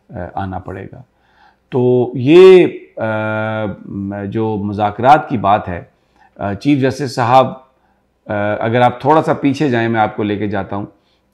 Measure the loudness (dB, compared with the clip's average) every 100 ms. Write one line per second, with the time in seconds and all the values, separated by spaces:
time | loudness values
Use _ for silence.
0 | _ -14 -12 -10 -8 -10 -12 -14 -16 -20
1 | -20 _ _ _ _ _ _ -2 2 2
2 | 0 -2 6 8 10 8 4 -2 -16 -8
3 | -6 -4 -4 -4 -4 -4 -6 -8 -12 -10
4 | -8 -8 -6 -4 -2 -2 -4 -2 -2 0
5 | 2 2 2 -2 0 0 -2 -10 -12 _
6 | _ _ _ -10 -8 -4 -2 0 0 -2
7 | -6 -2 4 4 4 -2 _ _ _ _
8 | _ _ -8 -4 -2 -2 -2 2 2 2
9 | 2 2 2 -2 -2 0 0 0 0 0
10 | 0 -2 -4 -4 -4 -6 -6 -10 -12 _
11 | _ _ _